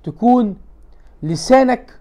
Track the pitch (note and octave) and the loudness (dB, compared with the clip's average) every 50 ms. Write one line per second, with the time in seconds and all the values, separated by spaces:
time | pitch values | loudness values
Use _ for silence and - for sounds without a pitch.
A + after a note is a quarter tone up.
0 | _ E3 D3+ - A3 A#3+ B3 B3 A#3 G#3 F#3 - - - - - - - - - | _ -14 -10 -2 0 2 2 2 0 -2 -6 -12 -18 -20 -20 -20 -20 -20 -20 -20
1 | - - - _ D3+ D#3 E3+ D#3+ - - B3+ C4 C4+ B3+ B3 - - - - - | -20 -20 -18 _ -8 -8 -6 -6 0 2 2 4 4 2 -2 -4 -8 -20 -20 -20